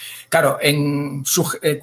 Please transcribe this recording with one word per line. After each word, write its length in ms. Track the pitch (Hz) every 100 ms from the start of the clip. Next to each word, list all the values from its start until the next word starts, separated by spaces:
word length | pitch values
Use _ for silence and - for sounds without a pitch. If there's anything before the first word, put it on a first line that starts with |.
| - - -
Claro, 280 | 160 139 139
en 640 | 147 147 147 143 143 143 135
suje-, 340 | 175 - -
eh, 200 | 156 147